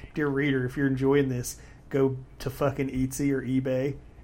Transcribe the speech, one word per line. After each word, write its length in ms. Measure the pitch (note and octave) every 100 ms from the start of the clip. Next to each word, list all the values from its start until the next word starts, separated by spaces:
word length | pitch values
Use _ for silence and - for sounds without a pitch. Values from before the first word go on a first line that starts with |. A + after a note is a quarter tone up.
| -
dear 120 | - D3
reader, 360 | C3+ D3 C3+
if 120 | B2 D3
you're 100 | C#3
enjoying 420 | C3 C3+ C#3+ C3+
this, 280 | B2 A#2+ - - - -
go 260 | C#3 C3+ C3 - -
to 100 | C3
fucking 380 | - C#3+ C3 C3+
Etsy 400 | C3 C3 C3 C#3+
or 120 | C3+
eBay 540 | A#2+ C3 C3 B2+ C#3 C#3 - -